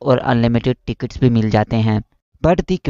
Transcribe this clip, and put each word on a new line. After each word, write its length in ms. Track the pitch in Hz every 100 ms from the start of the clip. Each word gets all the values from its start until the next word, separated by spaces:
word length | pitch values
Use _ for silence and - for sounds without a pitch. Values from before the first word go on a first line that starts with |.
और 140 | 139 127
अनलिमिटेड 600 | - 120 117 117 127 123 -
टिकट्स 320 | 113 123 -
भी 100 | 127
मिल 200 | 117 110
जाते 260 | 107 107 113
हैं। 260 | 110 107 - _ _ _
But 220 | 156 175 -
the 140 | 185